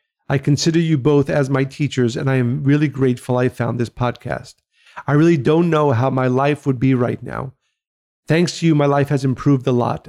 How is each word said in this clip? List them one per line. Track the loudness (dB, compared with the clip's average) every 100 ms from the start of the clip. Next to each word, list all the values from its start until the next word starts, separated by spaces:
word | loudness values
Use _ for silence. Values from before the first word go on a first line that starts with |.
| _ _ -4
I | -2
consider | 0 0 2 0
you | 0 0
both | 2 2 2
as | -2 0
my | -2
teachers, | -2 -4 -4 0 -2 0
and | -2
I | 0
am | 0 -2
really | 0 2 0
grateful | 0 -2 -2 -2 0
I | 0
found | -2 -6 -4
this | -6
podcast. | -4 -6 -4 -10 -10 -10 _ _ _ _ -12 -2
I |
really | 2 4 2
don't | 2 2 2
know | 2 2
how | 2 0
my | 0 0
life | 0 0 0 -2
would | 0
be | 0 2
right | 0 -4
now. | -8 -10 -10 -14 _ _ _ _ _ _ -2
Thanks | 0 0 0
to | 2
you, |
my | 2 2
life | 0 0
has | 0
improved | -2 0 2 2 2
a |
lot, | 0 -2 -4